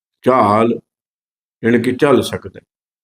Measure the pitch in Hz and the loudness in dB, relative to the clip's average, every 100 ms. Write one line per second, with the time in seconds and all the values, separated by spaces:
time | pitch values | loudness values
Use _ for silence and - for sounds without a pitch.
0 | _ _ 127 127 104 107 117 120 - _ | _ _ 0 2 2 2 0 -2 -10 _
1 | _ _ _ _ _ _ 117 117 120 127 | _ _ _ _ _ _ -2 0 -2 -2
2 | 147 120 98 92 95 - - _ _ _ | 2 2 0 -8 -12 -20 -20 _ _ _